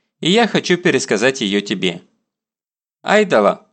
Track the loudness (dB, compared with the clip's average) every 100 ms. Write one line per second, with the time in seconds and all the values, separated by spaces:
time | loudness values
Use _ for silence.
0 | _ _ 0 2 2 -2 0 0 0 0
1 | 0 0 0 0 -2 -2 -2 -4 -4 -4
2 | -12 _ _ _ _ _ _ _ _ _
3 | -2 0 2 2 2 0 _